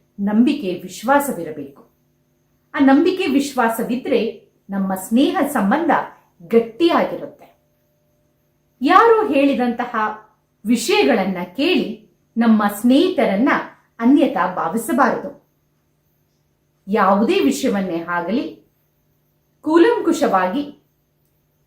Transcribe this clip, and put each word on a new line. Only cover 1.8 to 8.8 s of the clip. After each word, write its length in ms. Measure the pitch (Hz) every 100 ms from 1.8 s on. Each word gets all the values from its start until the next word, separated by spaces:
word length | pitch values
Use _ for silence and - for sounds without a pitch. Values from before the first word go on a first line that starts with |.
| _ _ _ _ _ _ _ _ _
ಆ 40 | 302
ನಂಬಿಕೆ, 480 | 269 277 349 370 381
ವಿಶ್ವಾಸವಿದ್ರೆ 1200 | 262 - 247 226 226 190 247 330 226 220 - _ _ -
ನಮ್ಮ 260 | 196 190 190
ಸ್ನೇಹ 420 | - 233 330 370 285
ಸಂಬಂಧ 440 | 233 196 285 330 165 - - _ _ 165
ಗಟ್ಟಿಯಾಗಿರುತ್ತೆ. 1120 | 226 226 - 339 277 180 170 - - - _ _ _ _ _ _ _ _ _ _ _ _ -